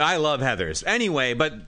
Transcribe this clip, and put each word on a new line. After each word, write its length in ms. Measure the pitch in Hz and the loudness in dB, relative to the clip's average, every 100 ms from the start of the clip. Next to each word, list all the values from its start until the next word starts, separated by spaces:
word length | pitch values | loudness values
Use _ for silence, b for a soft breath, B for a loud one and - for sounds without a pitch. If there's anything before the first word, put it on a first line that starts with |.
I 140 | 156 180 | 2 2
love 240 | 151 139 | 2 0
Heathers. 420 | 131 104 85 78 - | 0 0 -2 -4 -2
Anyway, 480 | 233 214 147 127 | 0 0 0 0
but 180 | 120 156 - | 0 -2 -4